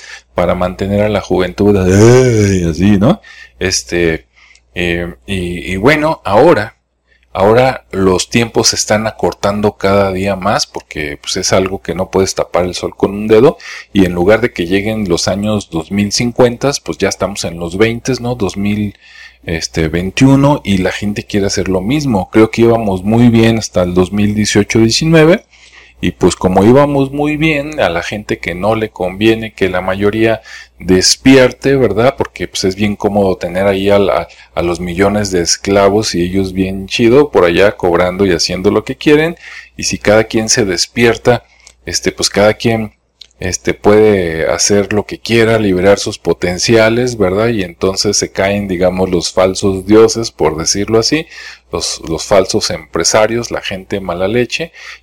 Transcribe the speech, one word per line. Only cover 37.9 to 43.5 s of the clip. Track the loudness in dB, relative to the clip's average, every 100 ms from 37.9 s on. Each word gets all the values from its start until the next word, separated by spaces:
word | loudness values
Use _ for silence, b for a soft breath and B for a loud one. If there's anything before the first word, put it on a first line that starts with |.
| 2 0 0 0
y |
haciendo | 0 -2 -2 0
lo | 0
que | -2 -4
quieren. | 2 2 2 -6 B B B -10
Y | -6
si | -2
cada | 2 2 2
quien | -2 -2
se | 0 0
despierta, | -2 -4 0 0 2 0 0 _ b b b
este, | -8 -6 -6
pues | -4 -4
cada | 2 2
quien, | 2 -2 -2 -4 _ _ _ -20 -10
este, | -8